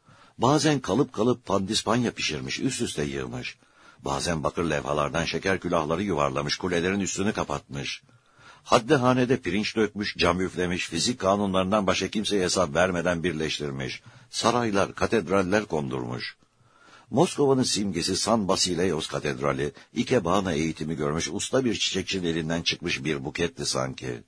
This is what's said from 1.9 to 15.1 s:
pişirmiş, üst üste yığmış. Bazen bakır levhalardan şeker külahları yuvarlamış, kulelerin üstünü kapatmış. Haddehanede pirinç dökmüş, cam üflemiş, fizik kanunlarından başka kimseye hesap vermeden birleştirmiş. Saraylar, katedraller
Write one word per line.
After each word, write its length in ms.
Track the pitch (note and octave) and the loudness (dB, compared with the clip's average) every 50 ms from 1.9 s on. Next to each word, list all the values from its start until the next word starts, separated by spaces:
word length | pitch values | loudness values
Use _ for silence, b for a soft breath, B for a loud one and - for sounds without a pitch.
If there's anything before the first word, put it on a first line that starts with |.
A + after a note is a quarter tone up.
| A2 B2 A#2+ G2+ | 2 2 2 0
pişirmiş, 480 | - - - - D#2 C#2 C2 C2+ - - | -2 -2 -4 -4 -4 -4 -6 -6 -4 -2
üst 220 | - C3+ B2 - | -2 -2 -2 -2
üste 220 | A#2+ F#2 - D#2 D2 | -4 -4 -2 -4 -4
yığmış. 540 | C#2+ C2+ C#2 C2 B1 A#2+ B2+ - - - b b b b b b b b b | -4 -4 -6 -6 -6 -8 -8 -10 -10 -12 b b b b b b b b b
Bazen 440 | - C#2 C#2 C#2 - F2 E2+ D#2+ C#2 | -6 -4 -2 -2 -2 -2 0 0 -2
bakır 200 | D2 - - F2 | -2 -2 0 0
levhalardan 640 | D#2+ D2+ D2 B1 C2 D2 D2+ D2 C#2+ C#2 E2+ E2 | 0 0 -2 -2 -2 0 0 0 0 0 -2 -2
şeker 340 | D#2 - E2 - F#2+ F#2+ F2 | -2 -4 -2 -2 -2 -2 -2
külahları 440 | - E2+ F2 E2 D#2 D2 E2 E2 G#2 | 0 0 0 0 2 0 0 -2 0
yuvarlamış, 540 | G2+ F2 D2 D2 C#2 C2 C#2+ C#2+ D2 - | 0 0 2 0 0 0 -2 -2 -2 -4
kulelerin 420 | - - F#2 F2 E2+ E2 F#2 G2 G2+ | -4 -2 -2 0 0 0 0 0 -2
üstünü 340 | F#2+ E2 - - F#2+ A2 G2+ | -2 -4 -2 -2 -2 -2 -2
kapatmış. 680 | F#2+ D#2+ - D2 C#2+ - - C2+ C#2 C#2+ - - - - B B B B B B B B B B B B | -2 -2 -4 -4 -6 -6 -8 -10 -8 -8 -8 -8 -10 -14 B B B B B B B B B B B B
Haddehanede 760 | - G#2+ B2 A2 A#2+ D#3 C3 B2 B2+ B2+ B2+ B2+ A#2 C3 | 2 2 4 4 4 4 4 6 4 4 4 4 2 2
pirinç 380 | - - F2+ E2+ G#2 G#2+ - - | 0 0 -2 -2 -2 -2 -2 0
dökmüş, 400 | A2+ G#2+ G2+ - G2+ G#2 F#2+ - | 0 0 0 0 -4 -6 -4 0
cam 240 | - G2+ F2 F2 F2+ | 2 2 2 4 2
üflemiş, 480 | F#2 E2+ - E2+ F2+ F2 F2+ F2 - - | 0 -2 -2 -2 -2 -2 -2 -2 -4 -4
fizik 300 | E2+ E2 D2 A#2+ B2 - | -4 -2 -2 -2 -2 0
kanunlarından 680 | F#2+ F#2+ G2 G2+ G#2 G2 F#2 F#2 F#2+ F#2 G#2 G#2+ G2 | 2 2 2 4 2 2 2 2 2 2 2 2 2
başka 200 | F#2 F2+ F2+ F#2+ | 2 0 0 -2
kimseye 360 | F2+ - A2 G2+ - G2+ G2+ F2+ | -2 -2 -4 -2 0 0 0 2
hesap 320 | F2 - F#2+ F2+ D#2+ C#2 | 2 2 2 0 2 2
vermeden 480 | D#2+ F2+ F#2+ F2+ E2+ D#2+ F2+ F2 E2 D#2+ | 2 2 4 2 2 0 0 0 0 0
birleştirmiş. 800 | F2+ D#2+ D#2 D#2 D2+ D2 - D2+ C#2+ C#2 C2+ C2+ B1+ - B B B B B B B | -2 -2 -2 -2 -2 -2 -4 -4 -6 -6 -6 -6 -6 -8 B B B B B B B
Saraylar, 680 | - - - A2 A#2+ B2 A#2+ A2+ G2 G2 F#2 - A#2 | -4 0 2 2 2 2 2 2 2 2 2 0 0
katedraller 720 | - F#2 F#2+ | -2 -2 0